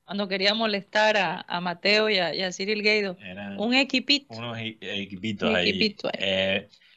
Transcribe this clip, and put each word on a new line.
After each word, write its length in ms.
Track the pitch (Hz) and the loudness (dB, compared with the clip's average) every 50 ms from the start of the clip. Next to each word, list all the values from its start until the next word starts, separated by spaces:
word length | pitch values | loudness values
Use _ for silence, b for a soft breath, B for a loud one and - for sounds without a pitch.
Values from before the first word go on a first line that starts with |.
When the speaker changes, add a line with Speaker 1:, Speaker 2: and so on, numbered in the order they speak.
| _ | _
Speaker 1:
cuando 220 | - - 202 208 180 | -8 -6 -4 -4 -2
quería 260 | 190 190 190 202 214 | -2 0 2 2 2
molestar 640 | 220 226 220 202 196 185 _ - 214 214 214 214 208 | 2 0 0 0 -2 -4 _ 0 2 4 4 4 4
a, 240 | 185 165 175 - - - | 2 0 -2 -4 -6 -6
a 140 | - 175 | -6 -4
Mateo 480 | 175 180 170 175 - 196 208 214 214 220 | -4 -4 -6 -2 2 4 4 4 4 4
y 80 | 214 185 | 2 2
a, 140 | 175 160 147 | 0 0 -2
y 80 | - 190 | -2 -4
a 80 | 185 | -4
Cyril 320 | 180 - 190 202 214 208 202 | -4 -4 -2 -2 -2 0 2
Gaydo, 340 | 214 214 214 202 190 175 - | 2 2 2 2 -2 -6 -8
Speaker 2:
Eran 380 | 104 92 92 - 208 202 196 196 | -12 -14 -12 -10 -10 -8 -6 -4
Speaker 1:
un 140 | 202 240 247 | -2 2 4
equipito. 600 | 269 277 277 - 254 - - 285 277 - - 113 | 4 2 2 0 -2 2 2 0 0 0 -4 -12
Speaker 2:
unos 220 | 113 117 120 117 113 | -10 -8 -6 -6 -6
e-, 180 | 113 110 110 - | -6 -6 -8 -8
equipitos 680 | 98 95 104 101 98 95 101 90 95 110 208 196 - 85 | -8 -6 -6 -6 -6 -6 -8 -6 -4 -4 -4 0 0 2
Speaker 1:
Un 60 | - | 2
Speaker 2:
ahí. 140 | 90 90 - | 2 2 2
Speaker 1:
equipito 380 | 190 185 214 214 208 - - - | 2 2 0 0 0 -2 -6 -6
ahí. 60 | - - | -4 -2
Speaker 2:
Eh, 500 | 190 196 190 190 190 196 196 202 196 - b b b b b | -2 0 0 2 2 2 0 -2 -4 -8 b b b b b